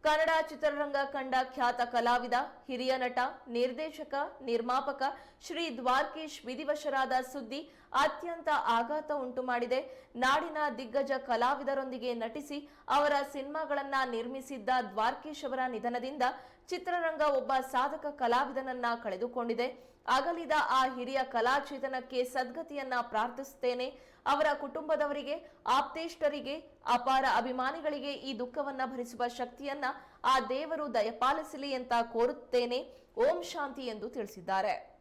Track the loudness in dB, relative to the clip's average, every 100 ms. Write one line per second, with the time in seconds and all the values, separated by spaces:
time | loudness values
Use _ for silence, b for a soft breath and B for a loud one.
0 | 4 4 4 2 0 0 0 0 0 0
1 | 0 -2 0 0 0 2 0 2 0 2
2 | 4 4 4 0 0 -8 -8 -4 2 2
3 | 2 0 -2 -4 -6 0 0 0 -6 -8
4 | -6 -4 -4 -6 -2 0 2 0 0 -2
5 | -2 -4 B B -8 -4 -4 -2 2 2
6 | 2 -4 -10 -10 -10 -6 -2 -2 0 0
7 | 2 0 -2 -8 -8 -8 -10 B B 2
8 | 4 2 -6 -4 0 0 4 2 4 0
9 | 0 -2 -2 -4 0 0 2 0 0 -12
10 | -14 0 2 2 0 0 -2 -2 -2 -2
11 | 0 -2 0 2 2 2 0 -2 -2 -4
12 | -4 -2 -4 -6 -8 -10 -10 B B 4
13 | 6 2 0 -6 -6 -4 -2 -2 0 0
14 | 0 -2 -4 -8 -8 -8 0 0 0 0
15 | 0 0 -8 -8 -4 -2 -2 -2 -2 -2
16 | -4 0 0 0 B B -8 -6 -2 0
17 | 0 2 4 4 2 0 0 0 0 -2
18 | -8 -2 2 4 2 -2 -4 -2 -2 -2
19 | -2 -4 -4 -2 -2 0 -2 -4 -18 -10
20 | 0 2 2 -2 2 2 4 4 2 0
21 | -2 -2 0 2 2 2 0 -6 -4 -4
22 | -4 -2 0 0 -2 -4 -8 -8 -2 -2
23 | 0 0 0 -4 -12 -2 0 0 -4 -6
24 | -20 -8 2 8 8 6 -2 -6 0 2
25 | 2 0 -2 -6 B B 2 2 2 -4
26 | -8 0 0 0 -6 -8 -8 -12 0 2
27 | 4 4 6 2 2 0 -2 0 -2 -2
28 | -4 -6 -6 -4 -4 -2 -4 -2 -4 -2
29 | -8 -2 -4 -2 -8 -6 -8 -2 -2 -4
30 | B B 2 4 2 -2 -2 -4 0 0
31 | 0 2 2 2 -2 -8 -6 -4 0 0
32 | 0 2 2 0 0 0 2 -2 -4 B
33 | B 2 2 2 -2 -4 -4 -4 -8 -6
34 | -8 -6 -8 -8 -2 0 2 -2 -6 -20